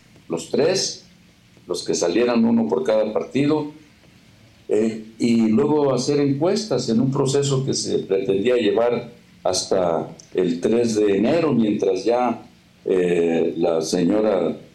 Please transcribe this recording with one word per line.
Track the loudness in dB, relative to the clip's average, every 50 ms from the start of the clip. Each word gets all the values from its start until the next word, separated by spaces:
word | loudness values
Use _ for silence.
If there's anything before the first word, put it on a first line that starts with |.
| _ _ -20 -20 -10 -8
los | -8 -8 -6 -4
tres, | -2 0 0 0 0 0 -4 -6 -8 -12 -16 -20 -20 _ -20 -20 _ _ _ _ _ -20 -12 -8
los | -8 -6 -4
que | -4 -2
salieran | -2 -2 0 2 2 2 2 2 2 2
uno | 2 2 2 0
por | 0 -2 -2 0
cada | 0 0 0 0 0 -2
partido, | -4 -6 -4 -2 -2 0 0 0 -2 -2 -6 -10 -16 -20 -20 -20 -20 -20 -20 -20 -20 -20 -20 -20 -20 -20 -20 -20 -18 -6 -2
eh, | 0 0 0 0 -2 -4 -10 -16 -6 -2
y | 0 2 2 2 2 2
luego | 2 2 2 2 2 2 2 2 0
hacer | 0 0 0 0 2
encuestas | 2 0 0 0 0 0 0 -2 -2 -2 -2 -2 0 0
en | 0 0
un | 2 0 0
proceso | 0 0 0 0 0 0 0 0 0 0
que | -2 -4
se | -4 -4 -2 -2 -4
pretendía | -2 -2 -2 0 0 0 0 0 2 2 2
llevar | 2 2 2 2 2 2 0 0 -2 -4 -8 -16 -20 -20 -20 -20 -6 -4
hasta | -4 -4 -2 -2 -2 0 0 0 0 0 -2 -4 -6 -10 -18 -20 -6 -2
el | -2 0 0 0 -2
tres | 0 0 2 2 0 0 0
de | 0 2 2 2 2
enero, | 2 2 2 2 2 2 2
mientras | 2 2 2 0 0 0 0 0 0 0
ya, | 0 0 2 0 0 -2 -4 -8 -16 -20 _ _ _ _ _ -4
eh, | -2 0 2 2 2 2 2 2 2 2 2 0 0 0 0
la | 0 0 0 0
señora, | -2 -2 0 0 2 2 2 2 2 2 2 0 0 -2 -4 -6 -12 -18 -20